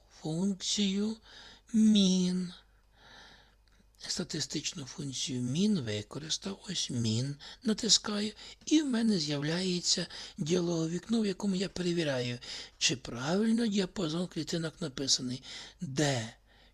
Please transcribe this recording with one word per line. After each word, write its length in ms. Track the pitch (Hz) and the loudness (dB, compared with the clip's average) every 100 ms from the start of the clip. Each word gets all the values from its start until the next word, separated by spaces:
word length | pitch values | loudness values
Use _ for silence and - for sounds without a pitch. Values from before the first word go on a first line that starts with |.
| _ - | _ -10
функцію 960 | 156 165 196 190 - - 202 190 214 220 - - - - - | -4 0 0 -2 -2 0 2 2 0 -4 -12 -20 -20 -20 0
мін. 800 | 220 220 208 190 185 180 180 180 - - _ _ _ - - - - - _ _ _ _ _ - | 6 8 8 8 6 4 0 -4 -8 -20 _ _ _ -20 -20 -20 -20 -20 _ _ _ _ _ -8
Статистичну 800 | - 170 160 - 156 - 175 127 | -6 -4 -4 -4 -4 -4 -6 -10
функцію 560 | - 143 127 - 127 | -8 -8 -6 -4 -2
мін 380 | 123 143 208 196 | -2 2 2 2
використав, 840 | 117 104 - 143 156 - 196 196 - | 0 -4 -4 -10 -6 -6 -6 -10 -6
ось 200 | 170 - | -6 -2
мін 460 | 120 113 113 135 143 - - | 0 2 2 0 -6 -12 -6
натискаю, 720 | 214 214 214 - - 208 214 - - - - | -2 0 4 2 2 -2 -4 -6 -16 -16 2
і 160 | 311 | 4
в 40 | 294 | 4
мене 340 | 226 226 196 | 2 4 2
з'являється 880 | 147 147 147 170 185 175 - - 170 - - - | 2 -2 0 0 0 0 0 0 -2 -8 -14 -8
діалогове 520 | 151 180 170 170 160 | 0 2 2 0 -2
вікно, 320 | 175 - 226 | -4 -2 0
в 40 | 208 | 0
якому 300 | 185 208 185 | 0 0 0
я 140 | 190 | -2
перевіряю, 720 | - 175 170 156 131 123 120 - - - - | -2 -2 0 0 0 -2 -4 -8 -12 -12 -2
чи 180 | - 151 | 0 0
правильно 720 | - 117 135 185 226 226 233 | -4 -6 0 2 2 2 2
діапазон 600 | 202 180 - 170 160 180 | 0 -2 -2 -2 -2 -4
клітинок 540 | - 151 170 160 - | -4 -4 -4 -4 -6
написаний. 640 | 160 131 139 - 127 127 - - - - | -8 -4 0 0 0 -6 -10 -14 -16 -10
Д 520 | 160 135 147 127 110 - _ - - | -6 0 2 2 -4 -10 _ -20 -20